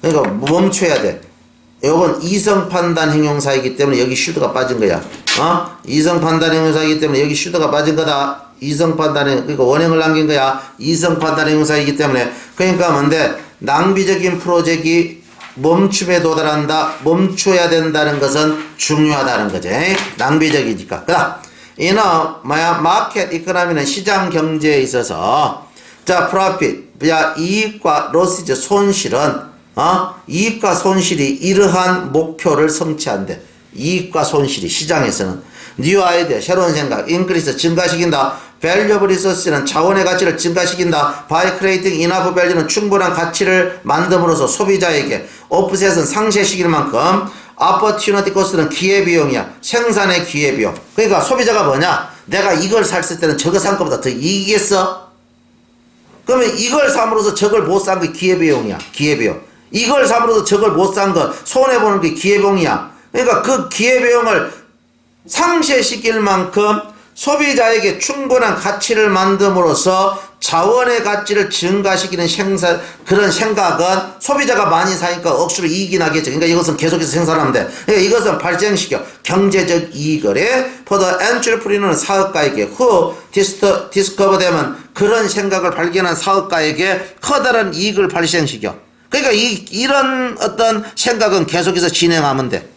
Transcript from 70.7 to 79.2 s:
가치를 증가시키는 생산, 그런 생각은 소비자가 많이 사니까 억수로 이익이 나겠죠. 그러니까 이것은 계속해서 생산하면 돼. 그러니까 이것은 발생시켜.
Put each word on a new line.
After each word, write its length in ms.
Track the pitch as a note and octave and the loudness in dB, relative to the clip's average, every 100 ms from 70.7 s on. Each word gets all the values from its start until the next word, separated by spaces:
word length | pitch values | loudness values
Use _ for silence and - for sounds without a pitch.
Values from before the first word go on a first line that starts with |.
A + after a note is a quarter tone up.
| A#3+ B3 A#3 | 2 2 0
가치를 460 | G3+ G#3 G#3 G3+ G3 | 0 -4 -2 -2 0
증가시키는 760 | - F3 G3 G3 F#3 F#3+ F3 E3+ | -2 0 0 0 0 -2 -2 -2
생산, 540 | E3+ G3 F#3+ F3 E3+ - - | -2 -2 0 0 -2 -4 -16
그런 260 | - F#3+ G3+ | 0 2 2
생각은 540 | - A3 G#3 F3+ D#3+ F3 F#3+ F#3 - | 0 -2 0 0 0 0 0 -2 -8
소비자가 460 | - C#4 C#3 D#3 - | -2 0 0 0 2
많이 280 | E3 F#3 | 2 0
사니까 400 | F3+ F3 F3 E3+ | -2 -4 -2 -2
억수로 340 | C3+ F3 - E3+ | 0 0 -2 -2
이익이 300 | E3+ F#3+ F#3 | -2 -2 0
나겠죠. 320 | D#3+ D#3 C3 | 0 -2 -2
그러니까 160 | C#3+ E3 | -2 2
이것은 320 | E3+ E3+ D3+ | 2 0 -2
계속해서 320 | D#3+ E3+ D#3 | 0 0 0
생산하면 420 | D3 E3 D#3+ C3+ | 0 0 0 0
돼. 160 | B2 - - | 0 -2 -6
그러니까 240 | - G#3 G3 | 0 2 4
이것은 300 | A#3 G#3 D3 | 2 2 -2
발생시켜. 640 | F3 F3 G#3 G3 - C3 - - | -2 -2 0 0 -2 -6 -6 -12